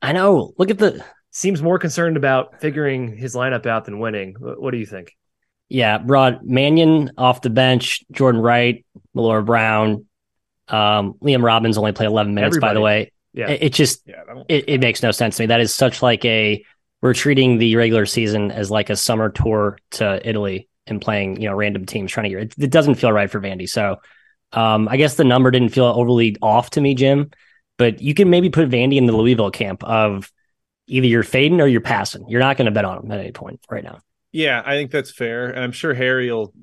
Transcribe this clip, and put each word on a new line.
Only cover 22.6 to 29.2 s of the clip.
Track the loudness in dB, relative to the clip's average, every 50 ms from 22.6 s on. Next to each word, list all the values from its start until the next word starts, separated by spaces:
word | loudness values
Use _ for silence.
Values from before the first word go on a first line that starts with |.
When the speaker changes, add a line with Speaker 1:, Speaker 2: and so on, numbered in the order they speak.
| -4 2 2
Speaker 1:
doesn't | 2 4 4 2
feel | 2 2 2 2
right | 2 0 -2
for | -4 -8
Vandy. | -8 -8 -10 -10 -10 -8
So, | -4 -4 -2 -2 -4 -6 _ _ _ _ _ _ _ _ _ _ -4
um, | 0 2 2 2 2 0 0
I | 2
guess | 2 2 2 2
the | 2 4
number | 4 6 6 4 4 4
didn't | 4 2 2
feel | 2 2 2
overly | 2 2 2 2 2 4 4 2 2 0 0 0
off | 2 2 2 0 0
to | -2 0
me, | 0 0 2
Jim, | 2 2 2 2 2 0 -4 _ _ _ _ _ _ _ _ _ 0
but | 0 0 0 -2 -2
you | -2 2
can | 4 4 4
maybe | 6 4 4 2
put | 2 2 0 2
Vandy | 2 0 2 2 2
in | 4 4
the | 4 4
Louisville | 4